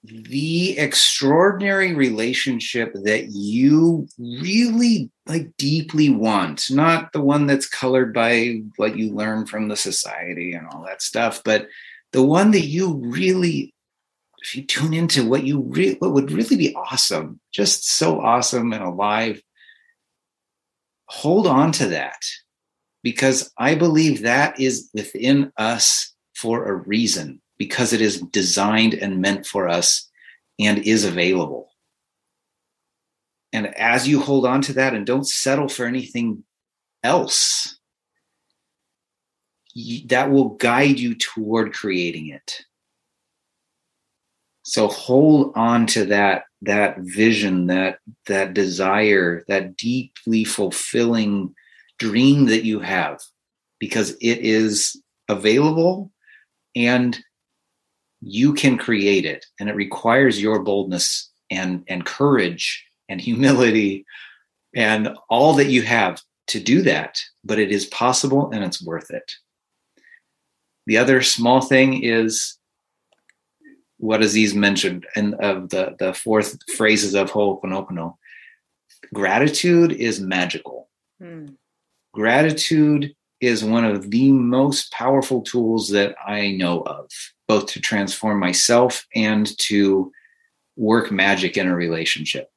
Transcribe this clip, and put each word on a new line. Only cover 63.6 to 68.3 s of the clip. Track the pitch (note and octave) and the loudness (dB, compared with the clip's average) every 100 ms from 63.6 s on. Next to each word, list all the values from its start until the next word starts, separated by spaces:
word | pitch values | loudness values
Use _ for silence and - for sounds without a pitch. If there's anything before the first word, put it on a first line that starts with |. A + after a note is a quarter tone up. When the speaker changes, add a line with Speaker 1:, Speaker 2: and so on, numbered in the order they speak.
| A#2+ A2 G2+ G2 - - - _ _ _ _ - | 4 4 0 -4 -12 -20 -20 _ _ _ _ -2
Speaker 1:
and | A2 G#2+ G#2+ - _ | 0 0 -2 -6 _
all | A#2 D3 | 4 4
that | C#3 C#3 | 4 4
you | B2+ | 2
have | G#2+ A#2 F#2+ E2+ _ _ - | 2 0 0 -4 _ _ -8
to | G#2+ | -6
do | F#2+ C#3+ | 2 2
that, | F3+ D#2 D#2 - - _ | 2 0 -4 -10 -12 _
but | - G#2+ | -6 -2
it | G2+ | 0
is | G2+ - | -2 -4
possible | - B2 - C#3 | -2 0 0 0